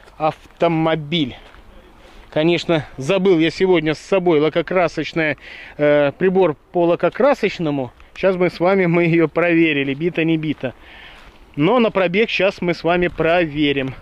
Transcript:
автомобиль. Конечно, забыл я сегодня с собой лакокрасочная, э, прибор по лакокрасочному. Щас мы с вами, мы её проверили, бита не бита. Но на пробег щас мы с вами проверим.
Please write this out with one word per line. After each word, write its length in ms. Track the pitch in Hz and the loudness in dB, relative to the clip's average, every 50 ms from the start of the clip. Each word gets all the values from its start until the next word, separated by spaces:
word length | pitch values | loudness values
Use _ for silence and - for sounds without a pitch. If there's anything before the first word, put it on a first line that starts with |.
| - - - | -20 -20 -8
автомобиль. 1200 | - 156 160 - - - - - - 170 170 165 160 160 160 160 160 147 143 170 165 143 117 - - - - - - - - - - - - - - - - - - - - | -4 -4 -4 -4 -6 -12 -14 -4 -2 0 0 2 2 0 0 0 -2 -4 -4 -2 -2 -2 -4 -6 -12 -20 -20 -20 -20 -20 -20 -20 -20 -20 -20 -20 -20 -20 -20 -20 -20 -14 -6
Конечно, 540 | - 151 156 170 175 156 - - 170 151 123 - - | -2 0 0 2 0 0 0 -2 -2 -2 -4 -6 -12
забыл 420 | - 131 147 196 190 185 196 175 156 | -8 -4 -2 -2 0 2 2 2 2
я 100 | 165 160 | 2 0
сегодня 440 | - - 190 185 180 165 156 156 147 | 0 0 0 2 2 2 0 -2 -4
с 60 | - | -4
собой 420 | - - 196 190 175 180 160 143 | -4 -2 -2 0 2 2 2 2
лакокрасочная, 960 | 151 156 - 170 156 - 180 185 170 151 - 160 147 - - 165 156 151 135 - - - - - - - - | 2 0 0 -2 -4 -2 0 0 -2 -2 -2 -6 -8 -6 -4 -2 -2 -2 -4 -6 -10 -20 -20 -20 -20 -14 -6
э, 340 | - 147 147 147 147 143 139 - | 0 2 2 4 4 2 0 0
прибор 400 | - 180 190 180 190 185 156 143 - _ _ - | 0 0 0 2 2 2 2 0 -4 _ _ -2
по 100 | 180 170 | 0 2
лакокрасочному. 1080 | 170 170 - 180 - - - 233 285 254 - 226 185 - - 165 147 147 139 127 117 - - - - - | 2 2 2 0 -2 0 2 2 2 2 2 -2 -4 -4 -4 -4 -2 -2 -4 -6 -8 -10 -18 -20 -20 -6
Щас 180 | - 180 190 190 | -2 0 0 2
мы 140 | 180 180 160 | 2 0 -2
с 100 | - - | 0 0
вами, 280 | 170 185 202 196 180 | 0 2 2 2 2
мы 180 | 170 165 175 175 | 2 2 2 2
её 240 | 160 165 170 160 147 | 2 2 2 2 2
проверили, 640 | - 170 170 175 170 165 165 160 147 143 135 139 131 | 0 0 0 2 2 2 2 2 2 0 -2 -4 -4
бита 320 | 143 170 180 - 170 160 | -4 -4 -4 -2 -2 0
не 100 | 165 165 | 0 0
бита. 380 | 156 156 156 135 - - 120 - - - - - - - - - - - - - - - - - | -2 -2 -4 -6 -6 -6 -8 -10 -12 -20 -20 -20 -20 -20 -20 -20 -20 -20 -20 -20 -20 -20 -10 -4
Но 240 | 143 151 190 247 254 | 0 0 2 2 2
на 120 | 226 208 | 2 2
пробег 380 | - 190 185 175 175 208 233 - | 2 0 0 0 0 0 0 0
щас 300 | - - 185 202 - - | 0 0 -2 -2 -2 -2
мы 140 | 180 175 160 | -4 -4 -4
с 100 | - - | -2 -2
вами 240 | 165 180 175 175 | 0 0 0 0
проверим. 880 | 165 - - 156 160 170 180 170 151 139 151 147 143 139 139 131 127 113 - | -2 -2 -2 0 0 0 0 0 -2 -2 -2 0 0 0 -2 -4 -6 -8 -12